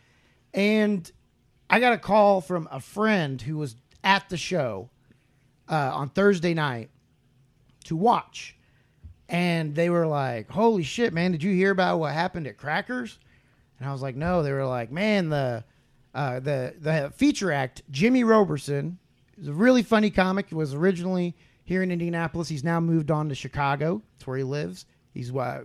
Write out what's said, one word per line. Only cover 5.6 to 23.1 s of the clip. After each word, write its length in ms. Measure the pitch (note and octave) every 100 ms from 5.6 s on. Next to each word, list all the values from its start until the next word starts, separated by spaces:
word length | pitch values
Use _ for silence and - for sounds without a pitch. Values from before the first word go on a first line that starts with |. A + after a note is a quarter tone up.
| -
uh, 220 | D#3+ C3+
on 160 | - C#3
Thursday 440 | - G3+ F#3+ E3+
night 360 | E3 D3+ A#2+ A2+ _ _ _ _ _ _ _ _ _ -
to 100 | D#3+
watch. 600 | A3 G3 - - - - _ _ _ _ - - -
And 440 | E3+ F3 E3+ D#3
they 160 | D3 E3+
were 160 | E3+ E3
like, 440 | D3 C3+ A#2+ G#2+
"Holy 340 | D#3+ A3+ G#3+
shit, 300 | C#3+ - A#3
man, 180 | E3 F3+
did 100 | E3+
you 120 | E3+ F3+
hear 160 | F#3+
about 280 | F#3+ F3+ F3
what 140 | D3+
happened 320 | D3 F3+ F3 C#3+
at 120 | G#2
Crackers?" 600 | C#3 D#3+ - B3+ A#3 - _ _ _ _ _ -
And 80 | C3
I 60 |
was 80 | C#3
like, 140 | C3+ B2+
"No." 260 | E3 F3+
They 80 | D3
were 140 | C#3 C3+
like, 260 | B2 A#2
"Man, 380 | D3 G#3+ G#3 E3+
the, 340 | D3 C3 A2+ - _ _ _ _
uh, 260 | C3 C#3 B2+
the, 340 | C3 C#3 B2+ -
the 340 | D3+ D#3+ C#3 -
feature 360 | C#4+ - F#3+
act, 300 | C#3+ C3 - -
Jimmy 340 | C3+ G#3+ B3+
Roberson, 760 | A#3 A3 F#3+ D3+ C#3 C#3+ D3 F3+ _ _ _ -
is 80 | C#3+
a 60 |
really 280 | D3 A#3 B3+
funny 280 | G3+ A3 G#3+
comic. 380 | F3+ F#3 F#3+ G3
He 60 | D#3+
was 180 | D3+ C#3+
originally 600 | F3+ F3 F3 F#3 F3 - _ _
here 180 | - F#3
in 100 | F#3+
Indianapolis. 580 | F3 E3+ E3+ E3 E3+ E3
He's 140 | D#3
now 160 | D3 E3+
moved 280 | E3 E3
on 200 | D3+